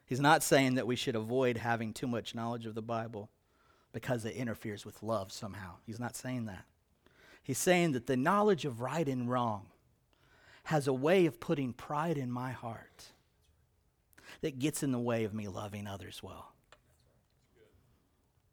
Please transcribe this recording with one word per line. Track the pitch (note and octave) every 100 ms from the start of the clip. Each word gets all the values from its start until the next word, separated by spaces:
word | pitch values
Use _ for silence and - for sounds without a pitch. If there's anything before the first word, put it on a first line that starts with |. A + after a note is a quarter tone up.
| _
He's | B2+
not | C#3+ D#3
saying | - D3 C3+ B2+
that | A2
we | B2
should | - A#2
avoid | A2 B2+ B2+ A#2+
having | A#2 A#2 A2+
too | G#2+ C3
much | A#2+ G2
knowledge | A#2 A#2 A#2+ A2+
of |
the | G#2+
Bible | A2+ A#2 A#2 A2+ G#2+ _ _ _ _ _ _
because | D3 - B2
it | A2 F2+
interferes | B2 G#2 A2+ G#2 G#2+
with | -
love | G#2 A2 G2
somehow. | - G#2+ F#2+ F#2 F2 -
He's | G#2+
not | A#2+ -
saying | B2+ B2+ A2
that. | F#2 - _ _ _ _ _ - -
He's | - C3
saying | - F3+ E3+
that | B2+ A#2
the | B2+
knowledge | C#3+ G3+ G#3+ F#3
of | D3+ A2+
right | B2 D3+ D3+
and | B2+ A#2+
wrong | B2+ A#2+ G#2 G2+ _ _ _ _ _ _ _ - - -
has | D#3+ C#3
a |
way | C3 C#3+ F#3+ E3
of | -
putting | - D#3 C3
pride | A2 - D3 E3 D3+
in | B2
my | A#2+ B2+
heart | A#2 A#2+ A2 - - - - _ _ _ _ _ _ _ _ _ - - -
that | D#3+ C3+
gets | D3 -
in | C#3+
the | B2
way | A#2+ A#2 A2
of |
me | G#2+ G#2
loving | G2+ G#2 G#2 G2+
others | G2 F#2+ -
well. | F#2+ F2+ - _ _ - _ _ _ _ _ _ _ _ - _ _ _ _ _ _ _ _